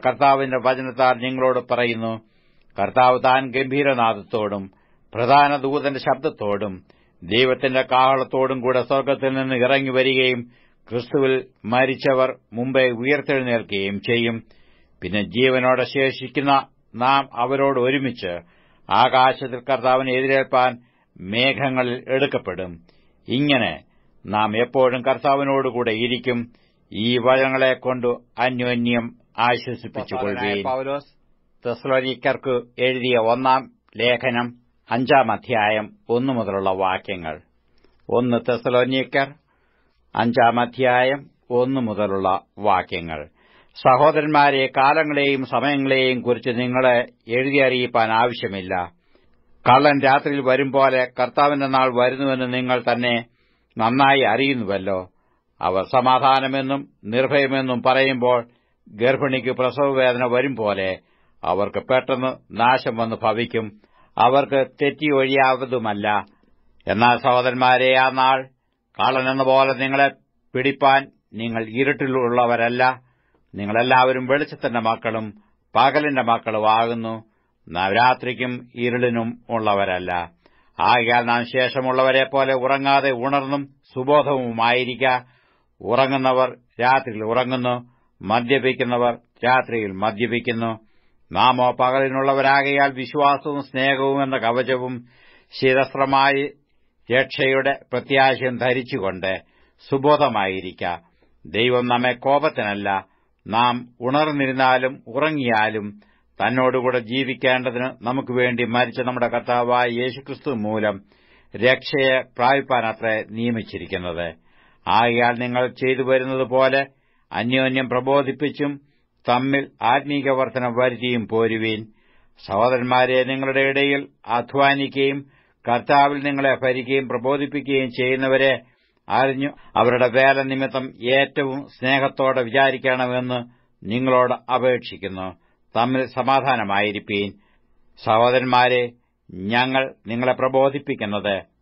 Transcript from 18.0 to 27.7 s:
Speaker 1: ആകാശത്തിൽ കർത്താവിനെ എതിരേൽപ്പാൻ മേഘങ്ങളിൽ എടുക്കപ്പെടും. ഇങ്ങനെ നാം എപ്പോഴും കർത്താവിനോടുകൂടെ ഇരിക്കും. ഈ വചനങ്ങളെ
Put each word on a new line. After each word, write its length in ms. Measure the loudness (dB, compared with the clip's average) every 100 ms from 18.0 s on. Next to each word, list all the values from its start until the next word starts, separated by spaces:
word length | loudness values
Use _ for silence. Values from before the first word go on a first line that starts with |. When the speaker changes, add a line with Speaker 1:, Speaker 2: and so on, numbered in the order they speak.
| -4 -6 -8 -8 -12 _ _ _ 0
Speaker 1:
ആകാശത്തിൽ 720 | 2 4 4 2 0 -8 -8 -4
കർത്താവിനെ 420 | -2 2 0 0
എതിരേൽപ്പാൻ 580 | 0 0 0 0 0 0 -2 _ _ _ -16
മേഘങ്ങളിൽ 800 | -6 0 0 0 -2 -2 -2 -4 -4
എടുക്കപ്പെടും. 640 | -2 0 -2 -6 -8 -10 -12 _ _ _ _ -6
ഇങ്ങനെ 460 | -2 0 0 -2 -6 -14 _ _ _ -6
നാം 320 | -2 0 0
എപ്പോഴും 440 | 0 2 2 2
കർത്താവിനോടുകൂടെ 880 | -2 0 0 0 0 0 0 -2 -2
ഇരിക്കും. 480 | -2 -2 -2 -2 -4 -6 _ _ _ _
ഈ 260 | -4 -2 2
വചനങ്ങളെ 560 | 4 4 2 2 0